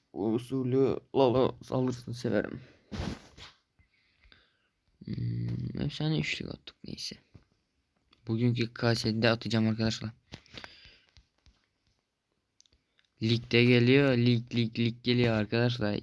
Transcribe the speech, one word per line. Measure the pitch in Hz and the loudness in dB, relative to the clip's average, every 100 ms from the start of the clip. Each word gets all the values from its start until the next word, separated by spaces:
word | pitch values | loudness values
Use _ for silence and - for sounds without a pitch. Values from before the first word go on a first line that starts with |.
| _ | _
usulü | 76 107 110 123 135 127 131 131 78 - | -6 -2 -2 -4 -4 0 2 2 0 -2
Lala | 127 131 127 127 - | 2 4 4 0 -2
saldırısını | - 131 127 123 - | -6 -2 -2 -4 -10
severim. | 120 123 107 - - - _ _ - - - - - - _ _ _ _ _ _ _ _ - _ _ _ _ _ _ | -8 -2 0 -2 -8 -16 _ _ -8 -8 -8 -14 -20 -20 _ _ _ _ _ _ _ _ -20 _ _ _ _ _ _
Hmm, | - - 117 117 117 120 - - | -10 -8 -6 -6 -6 -6 -8 -6
efsane | 143 - 156 156 | -6 -4 -4 -4
üçlük | 151 - - | -4 -6 -10
attık | - - - | -14 -18 -20
neyse. | - - - - _ - _ _ _ _ _ _ _ _ - | -16 -14 -14 -16 _ -20 _ _ _ _ _ _ _ _ -6
Bugünkü | 113 120 120 113 | 0 0 0 -2
K | - 120 | 0 0
S'de | 113 113 110 117 | 0 0 2 2
atacağım | 117 107 113 110 | 2 0 0 0
arkadaşlar. | 110 110 - 107 - _ - _ - - - - - _ - _ _ _ _ _ _ _ _ _ _ _ _ _ _ _ _ _ _ _ _ | 0 -2 -4 -8 -12 _ -20 _ -20 -20 -20 -20 -20 _ -20 _ _ _ _ _ _ _ _ _ _ _ _ _ _ _ _ _ _ _ _
Ligde | 113 117 - 117 | 0 0 2 4
geliyor. | 120 123 120 135 143 120 | 6 6 6 6 4 4
Lig, | 123 117 120 | 4 2 0
lig, | 120 113 113 | -2 -2 -2
lig | 117 117 | -2 -2
geliyor | 123 120 120 | -2 2 2
arkadaşlar. | 110 101 117 120 120 104 104 | 2 0 0 0 0 -2 -4